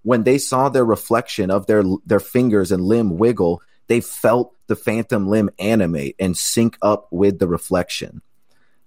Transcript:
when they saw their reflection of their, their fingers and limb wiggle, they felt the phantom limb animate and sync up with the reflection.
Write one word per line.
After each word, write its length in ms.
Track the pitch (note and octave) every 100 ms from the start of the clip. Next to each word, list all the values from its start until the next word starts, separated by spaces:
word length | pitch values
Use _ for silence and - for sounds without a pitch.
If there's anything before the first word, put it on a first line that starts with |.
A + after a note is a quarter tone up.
when 200 | G#2+ A#2+ A#2
they 120 | C#3
saw 320 | - C3 C#3
their 160 | C3 A#2
reflection 640 | G2+ - A#2 - - F#2
of 160 | G2 G#2+
their, 180 | G#2+ F#2+ F#2 -
their 140 | G2+
fingers 520 | - B2 B2 G#2 F2+
and 120 | F#2
limb 340 | F#2 A#2 G#2+ E2
wiggle, 440 | A#2 G2+ F2 F2 _ _ -
they 140 | A#2
felt 520 | - - A2+ B2 - _ -
the 80 | G#2+
phantom 520 | - A2 A2 A2 F#2+
limb 220 | A2 G2 -
animate 600 | G2+ A2+ E2+ D#2 C#2 -
and 180 | F#2+ E2+
sync 400 | - A#2 A#2 -
up 260 | G2+ G#2 -
with 280 | F2 G2+ F#2
the 80 | F2+
reflection. 720 | E2+ - F2+ - - - - - _ _ _ _ _